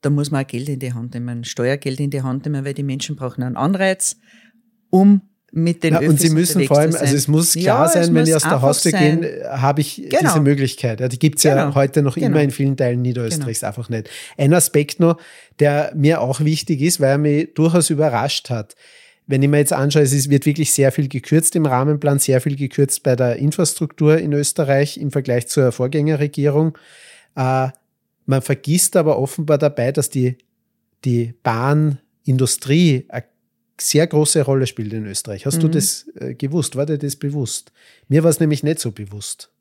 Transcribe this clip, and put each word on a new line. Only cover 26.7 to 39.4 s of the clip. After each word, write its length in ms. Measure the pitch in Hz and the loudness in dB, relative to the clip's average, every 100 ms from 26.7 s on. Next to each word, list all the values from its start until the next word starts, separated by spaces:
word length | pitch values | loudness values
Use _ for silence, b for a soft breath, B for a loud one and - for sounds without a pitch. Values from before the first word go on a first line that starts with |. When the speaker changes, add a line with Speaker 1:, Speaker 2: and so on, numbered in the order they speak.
| 151 B B B B B | -4 B B B B B
Speaker 2:
Äh, 340 | - 131 131 131 - _ _ _ _ - | -4 -2 0 -2 -6 _ _ _ _ -2
man 160 | 135 | -2
vergisst 520 | - 143 - 175 - 190 | 0 -4 0 0 2 2
aber 220 | 156 143 | 2 0
offenbar 400 | 135 - 151 147 | -2 -6 0 2
dabei, 320 | 147 143 120 | 2 0 -2
dass 200 | 139 135 | -2 -4
die, 280 | 135 123 123 _ _ _ _ _ _ | -2 -2 -4 _ _ _ _ _ _
die 300 | 131 120 117 - | -2 -2 -2 -4
Bahnindustrie 1600 | - 113 131 151 151 139 _ _ - 131 127 - 131 151 175 131 - | -4 0 0 2 0 -2 _ _ -2 0 0 -2 0 2 2 0 -4
eine 160 | 127 - _ _ _ _ - | -14 -14 _ _ _ _ -10
sehr 260 | - 147 170 | 0 0 2
große 360 | 151 151 165 | 2 2 0
Rolle 240 | 135 135 131 | 0 0 -2
spielt 260 | - 107 | -6 -8
in 140 | 110 107 | -8 -8
Österreich. 400 | 95 - 98 139 | -10 -10 -8 -4
Hast 160 | 160 | 0
du 60 | 160 | 0
Speaker 1:
Mhm. 40 | |
Speaker 2:
das, 340 | 170 190 - - - | 0 -2 -6 -12 -12
äh, 180 | 127 | -12
gewusst? 420 | 127 139 165 139 127 | -8 -4 -4 -4 -4
War 100 | 147 | -4
dir 120 | 147 | -4
das 180 | 143 131 | -6 -6
bewusst? 560 | 143 147 123 - - b b b b | -8 -6 -6 -8 -14 b b b b
Mir 140 | 143 | 2
war's 140 | 165 156 | 4 2
nämlich 220 | 160 147 | 2 0
nicht 160 | 147 156 | -2 -4
so 140 | 120 | -6
bewusst. 580 | 104 101 104 - - | -10 -16 -14 -14 -16